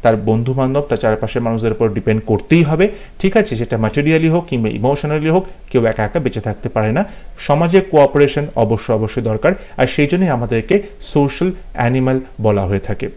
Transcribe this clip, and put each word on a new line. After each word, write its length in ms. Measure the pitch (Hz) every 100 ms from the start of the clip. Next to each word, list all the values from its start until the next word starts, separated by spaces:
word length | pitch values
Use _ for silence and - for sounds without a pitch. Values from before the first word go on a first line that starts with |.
তার 140 | 120 110
বন্ধুবান্ধব, 640 | 104 110 120 131 131 139
তার 160 | 143 117
চারপাশের 460 | 113 110 113 135
মানুষদের 300 | 120 113 113
উপর 160 | 107 113
depend 340 | 98 95 110 -
করতেই 360 | 107 - 165
হবে, 260 | 156 156 196 - - -
ঠিক 180 | 190 220
আছে, 200 | 208 110
সেটা 200 | 120 113
materially 520 | 110 147 147 160 160
হোক 180 | 165 170
কিংবা 220 | 123 110
emotionally 600 | 110 113 143 147 151 156
হোক, 180 | 170 190 - -
কেউ 140 | 127
একা 200 | 117 110
একা 160 | 107 175
বেঁচে 200 | 127 113
থাকতে 280 | 107 101 120
পারে 240 | 117 107
না। 120 | 123 202 - - -
সমাজে 420 | - 147 170 190
cooperation 680 | 190 156 139 143 143 147 143 -
অবশ্য, 360 | 113 110 -
অবশ্যই 300 | 113 107 -
দরকার, 300 | 117 107 143 190 - -
আর 100 | 131
সেই 200 | - 147
জন্যই 220 | 175 185
আমাদেরকে 540 | 127 117 113 110 196 202 -
social 520 | - - 143 - 180 180 -
animal 480 | - 120 131 131 131 131 -
বলা 220 | 110 101 95
হয়ে 140 | 101
থাকে। 280 | - 101 113